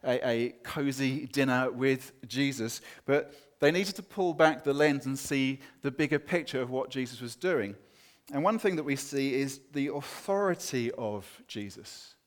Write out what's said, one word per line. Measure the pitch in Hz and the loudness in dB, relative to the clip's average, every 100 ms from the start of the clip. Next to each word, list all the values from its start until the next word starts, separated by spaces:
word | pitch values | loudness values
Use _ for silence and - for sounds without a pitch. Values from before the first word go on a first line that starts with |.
| 127 | 2
a, | 123 127 | 0 2
a | 117 120 - | 0 0 -4
cozy | - - 143 131 135 131 131 | -10 -2 -2 0 0 -2 -4
dinner | 143 135 127 127 | 0 2 4 0
with | 123 135 131 - - 117 | 0 2 2 -2 -18 -8
Jesus. | 123 139 123 113 - - - - | 0 0 0 -6 -6 -14 -14 2
But | 143 - - - _ | 2 2 -12 -20 _
they | 143 | 2
needed | 170 196 202 | 4 -2 -6
to | |
pull | 190 - 180 | -12 -2 -2
back | 151 156 135 | 6 6 6
the | 143 | -2
lens | 139 151 139 131 | 4 4 4 -2
and | 135 | -6
see | - 139 135 135 - - | -2 0 0 -2 -10 -6
the | 143 | -6
bigger | 127 151 147 | 0 2 2
picture | 147 175 143 135 | 0 -2 -2 -4
of | 123 | -2
what | 127 - | -2 -4
Jesus | 135 127 120 | -4 -6 -6
was | 123 - | -12 -4
doing. | 180 160 101 101 - _ - _ - | 0 2 0 -6 -16 _ -20 _ -6
And | 143 | 0
one | 170 220 | 2 4
thing | 208 175 | 2 0
that | |
we | 147 139 | 0 -2
see | - 139 135 | -2 0 0
is | 131 139 135 - | 2 0 -4 -8
the | 143 139 | -4 -2
authority | 143 139 - - 196 202 170 - 131 117 | -4 -8 -12 -2 2 2 0 -2 -2 -2
of | - 113 104 98 - - | -2 -4 -6 -10 -20 -14
Jesus. | 113 101 98 107 - - - | -10 -10 -12 -16 -18 -20 -20